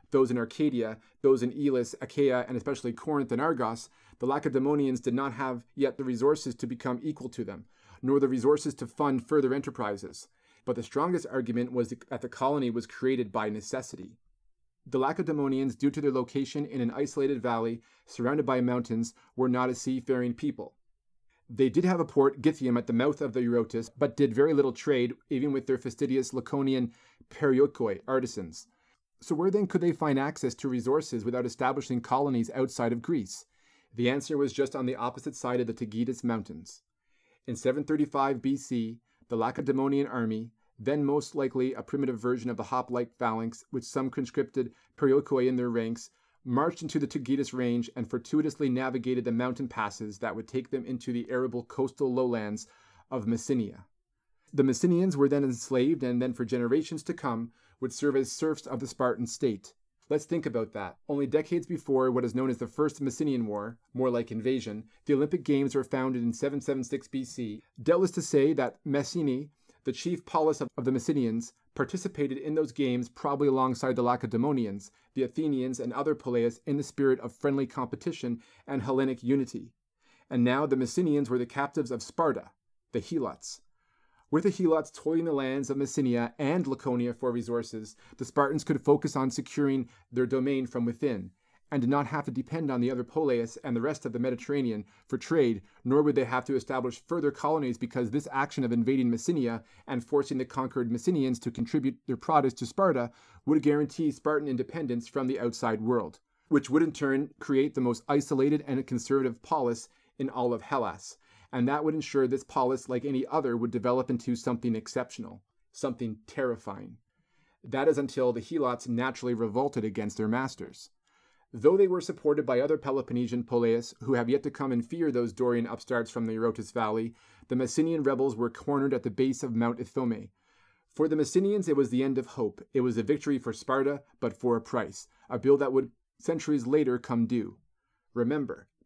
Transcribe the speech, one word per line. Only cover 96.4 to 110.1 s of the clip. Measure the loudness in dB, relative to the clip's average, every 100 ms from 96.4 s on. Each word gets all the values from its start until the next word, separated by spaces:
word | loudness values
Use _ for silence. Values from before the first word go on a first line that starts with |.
| 0
to | -2
establish | 0 -4 -4 -6 -4
further | 0 0
colonies | 0 0 0 0 -2
because | -4 -2 -2
this | -2 -4
action | -4 -2 -2
of | 0
invading | 2 2 2 2
Messenia | 0 0 0 0 -2 -10 -20 -6
and | -6
forcing | 0 0 0 -4
the | -4
conquered | -4 -4 -2 -2
Messenians | 0 0 2 2 0
to | -4
contribute | -4 -2 0 0 -4 -6
their | -6
produce | 2 4 4
to | -2 -6
Sparta | 2 2 2 -2 -8 -20 -8 0
would | 4
guarantee | 4 2 0 0 -2
Spartan | -2 0 0 0
independence | -4 -4 -4 -4 -4 -4
from | -2 -2
the | 0
outside | -2 -2 -2 0
world, | 2 0 0 -10 _ _ 2
which | 2 4
would | 2
in | 2
turn | 0 0 0 -2 -8
create | 0 2 4
the | 2
most | 0 -2 0
isolated | 0 2 2 4 2 0
and | -4 -2
conservative | -4 2 2 2 -4
polis | -4 0 0 -2 -8 _ _